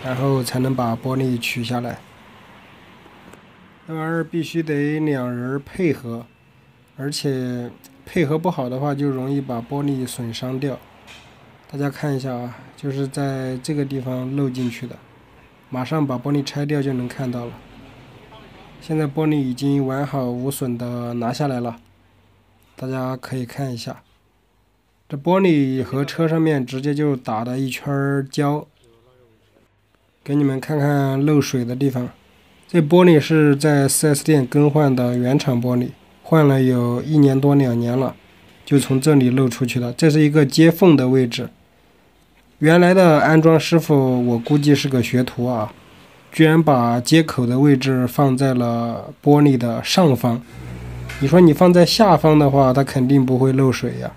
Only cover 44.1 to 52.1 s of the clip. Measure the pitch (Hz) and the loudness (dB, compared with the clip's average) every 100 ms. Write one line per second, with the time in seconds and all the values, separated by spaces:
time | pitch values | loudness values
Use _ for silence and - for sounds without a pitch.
44.1 | 127 120 117 117 147 143 139 143 131 113 | 0 0 -2 0 0 4 2 2 -2 0
45.1 | 123 123 - 123 117 107 - - - - | 0 -2 -4 -4 -4 -6 -10 -20 -20 -20
46.1 | _ _ - 160 160 156 131 120 120 117 | _ _ 2 4 6 4 2 2 0 2
47.1 | 160 156 - 120 127 147 135 135 131 123 | 2 2 -2 -2 2 4 4 2 -2 -2
48.1 | - 139 127 135 123 120 117 117 107 - | 0 2 2 0 0 -2 -2 -4 -8 -12
49.1 | - 147 147 147 127 120 117 - - 170 | -4 2 6 6 4 0 -4 -2 2 4
50.1 | 123 123 117 - - - - - - - | 2 0 -4 -8 -18 -16 -14 -14 -14 -14
51.1 | - 139 175 175 147 180 175 170 - 214 | -4 2 6 6 6 4 6 4 4 4